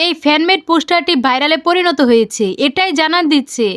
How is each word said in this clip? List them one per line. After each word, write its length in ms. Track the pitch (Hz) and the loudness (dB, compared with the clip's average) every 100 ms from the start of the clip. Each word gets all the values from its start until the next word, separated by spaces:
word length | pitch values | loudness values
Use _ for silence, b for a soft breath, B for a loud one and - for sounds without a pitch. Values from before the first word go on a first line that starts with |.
| 349 | 0
এই 80 | 330 | -2
ফ্যানমেড 380 | 294 302 339 381 - | 0 2 2 0 0
পোস্টারটি 440 | 330 - 349 359 294 262 | -2 0 -2 0 0 0
ভাইরালে 320 | 254 294 320 330 | 0 0 0 0
পরিণত 320 | 359 349 294 247 | 0 0 0 2
হয়েছে, 360 | 233 220 - 196 - 269 | 2 2 -2 -4 -2 -2
এটাই 260 | 370 381 302 | 0 -2 0
জানান 240 | 311 349 320 | 0 0 2
দিচ্ছে 340 | 294 - - 214 | 0 -2 -4 -4